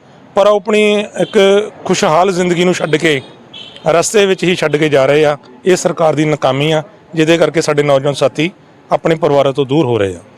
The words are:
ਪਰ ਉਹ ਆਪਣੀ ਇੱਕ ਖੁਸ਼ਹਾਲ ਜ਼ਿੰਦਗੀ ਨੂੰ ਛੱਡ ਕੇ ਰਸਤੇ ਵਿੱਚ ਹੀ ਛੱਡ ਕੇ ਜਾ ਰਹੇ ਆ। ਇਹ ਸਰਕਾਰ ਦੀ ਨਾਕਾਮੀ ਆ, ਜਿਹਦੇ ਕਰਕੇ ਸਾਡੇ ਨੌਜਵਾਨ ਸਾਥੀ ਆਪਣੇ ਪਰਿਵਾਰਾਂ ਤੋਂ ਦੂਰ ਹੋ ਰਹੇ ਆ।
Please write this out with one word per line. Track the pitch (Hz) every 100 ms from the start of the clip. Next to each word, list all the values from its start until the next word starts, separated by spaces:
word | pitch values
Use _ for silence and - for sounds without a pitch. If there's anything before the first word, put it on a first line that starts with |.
| - - - 202
ਪਰ | 202
ਉਹ | 208
ਆਪਣੀ | 220 214 208 208 208 -
ਇੱਕ | 170 190 196 202 214 - -
ਖੁਸ਼ਹਾਲ | 180 190 156 190
ਜ਼ਿੰਦਗੀ | 170 180 170
ਨੂੰ | 180
ਛੱਡ | 170 170 151
ਕੇ | 160 135 - - - - - - 156
ਰਸਤੇ | 165 - 214 196
ਵਿੱਚ | 185
ਹੀ | 170 175
ਛੱਡ | 156 147
ਕੇ | 156
ਜਾ | 139 135
ਰਹੇ | 147 147
ਆ। | 143 - - 185
ਇਹ | 180
ਸਰਕਾਰ | 180 156 156 143
ਦੀ | 156
ਨਾਕਾਮੀ | 147 135 131 151
ਆ, | 156 147 - - 165
ਜਿਹਦੇ | 156 170
ਕਰਕੇ | 151 160
ਸਾਡੇ | 156 151
ਨੌਜਵਾਨ | 147 139 143
ਸਾਥੀ | 135 135 - 175 - - - -
ਆਪਣੇ | 156 160 160
ਪਰਿਵਾਰਾਂ | 156 143 139
ਤੋਂ | 135 131
ਦੂਰ | 147 131
ਹੋ | 113
ਰਹੇ | 98 85
ਆ। | -